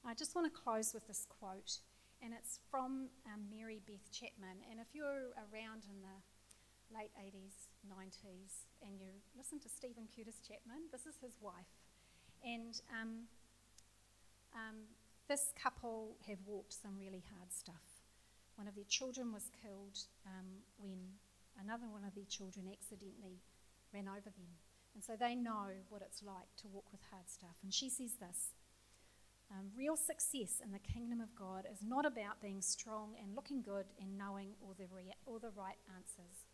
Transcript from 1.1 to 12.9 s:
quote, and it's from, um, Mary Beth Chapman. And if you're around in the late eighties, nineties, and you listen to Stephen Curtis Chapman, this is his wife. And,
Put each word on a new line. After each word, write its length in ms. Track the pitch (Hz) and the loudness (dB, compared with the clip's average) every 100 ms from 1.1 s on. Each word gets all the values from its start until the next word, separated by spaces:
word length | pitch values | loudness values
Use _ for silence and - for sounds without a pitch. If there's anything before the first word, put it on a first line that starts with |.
| 196 - | 0 0
quote, 520 | - 196 190 - - - - - - | -4 -4 -4 0 -2 -2 -20 -20 -10
and 120 | 233 | -6
it's 260 | 226 - - - | -2 -2 -2 6
from, 380 | 269 254 269 262 - 226 | 6 8 4 2 -4 -6
um, 240 | 214 202 | -4 -4
Mary 320 | 214 226 220 202 | -4 -4 -4 -6
Beth 240 | 202 - | -10 -6
Chapman. 520 | - 240 - 190 185 - | -4 -4 -4 -6 -6 -8
And 100 | 226 | -8
if 80 | 233 | -6
you're 380 | 294 294 277 254 247 208 | 0 2 2 0 -4 -6
around 360 | 220 220 220 202 | -4 -4 -6 -8
in 120 | 196 | -8
the 920 | 190 190 - - - - - - - 220 | -8 -10 -14 -20 -20 -20 -20 -20 -10 -6
late 160 | 214 - | -6 -6
eighties, 500 | 196 196 190 196 - - 196 | -8 -8 -10 -10 -14 -12 -10
nineties, 800 | 190 190 185 196 185 196 - - - | -8 -8 -8 -10 -10 -8 -8 -8 -10
and 180 | 202 196 | -8 -6
you 80 | 190 196 - 247 | -8 -10 -14 -10
listen 220 | - 302 | -4 -4
to 100 | 233 | -4
Stephen 380 | - 254 233 220 | -4 -4 -6 -8
Curtis 260 | - 220 220 | -8 -8 -10
Chapman, 500 | - 214 233 269 330 | -10 -12 -8 -6 -6
this 140 | 247 311 | -6 -8
is 100 | 294 | -8
his 180 | 247 - | -10 -6
wife. 320 | 208 180 180 - - - - - - - | -8 -8 -12 -16 -20 -20 -20 -20 -18 -6
And, 380 | 240 233 233 226 - | -2 0 0 -4 -2